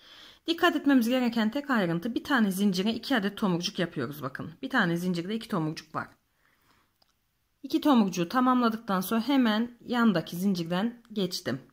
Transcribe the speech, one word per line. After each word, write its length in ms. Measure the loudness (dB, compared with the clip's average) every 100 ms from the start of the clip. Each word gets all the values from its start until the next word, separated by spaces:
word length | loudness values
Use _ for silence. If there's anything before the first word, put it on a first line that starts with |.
| -20 -20 -20 -10 -6
Dikkat 300 | 0 2 2
etmemiz 320 | 4 4 4
gereken 420 | 2 0 0 0
tek 200 | -2 -2
ayrıntı, 440 | 0 0 0 -2
bir 100 | -6
tane 260 | 0 2 2
zincire 440 | 2 2 2 0
iki 220 | -2 -2 0
adet 200 | 0 -2
tomurcuk 420 | 0 0 -2 -4
yapıyoruz 440 | -4 -4 -6 -6
bakın. 280 | -10 -10 -12 -10
Bir 80 | -4
tane 260 | 0 2 0
zincirde 380 | -2 -2 -4
iki 140 | -6 -4
tomurcuk 460 | -4 -4 -6 -10
var. 140 | -10 -10 _ _ _ _ _ _ _ _ _ _ _ _ _ _ _
İki 180 | -4 0
tomurcuğu 480 | 4 4 4 0 -2
tamamladıktan 720 | 2 2 4 2 -2 -4 -4
sonra 200 | 0 -2
hemen 580 | 2 4 4 2 -2 -6 -4
yandaki 500 | 2 4 2 0 -2
zincirden 680 | 0 0 0 0 -2 -4 -10
geçtim. 480 | -4 -2 -2 -6 -6 -8